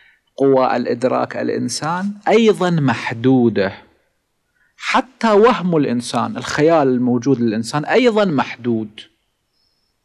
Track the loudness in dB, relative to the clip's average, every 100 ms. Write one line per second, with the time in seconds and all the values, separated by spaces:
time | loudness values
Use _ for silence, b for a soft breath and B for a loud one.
0 | b b b -2 2 4 2 0 -4 -2
1 | -2 -2 -4 -6 -4 -4 -4 -6 -6 -6
2 | -6 -6 0 2 4 2 2 0 0 -2
3 | -6 -4 0 4 2 2 -2 -4 -20 _
4 | _ _ _ _ _ _ _ _ -4 -2
5 | -2 -2 2 4 4 2 0 0 0 -2
6 | -4 -4 -4 -6 -6 0 2 4 2 2
7 | 0 0 0 0 0 -2 -4 -6 -2 2
8 | 2 2 0 0 -4 -6 -4 -4 -4 -14
9 | -20 _ _ _ _ _ _ _ _ _